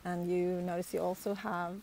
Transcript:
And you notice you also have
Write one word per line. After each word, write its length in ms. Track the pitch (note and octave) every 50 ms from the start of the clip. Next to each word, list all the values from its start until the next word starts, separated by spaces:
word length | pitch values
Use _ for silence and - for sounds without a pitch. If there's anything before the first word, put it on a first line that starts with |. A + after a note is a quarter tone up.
| -
And 240 | F3+ F3+ F3 F3 F3
you 320 | F3+ F3+ F3 F3+ F3+ F3+
notice 320 | F3+ F3+ F3 F3 F3+ - -
you 60 | -
also 340 | E3+ F3+ F#3 - - G3+ G3+
have 420 | G3 G3+ G#3 F3+ F3 F3 E3+ F3+ G3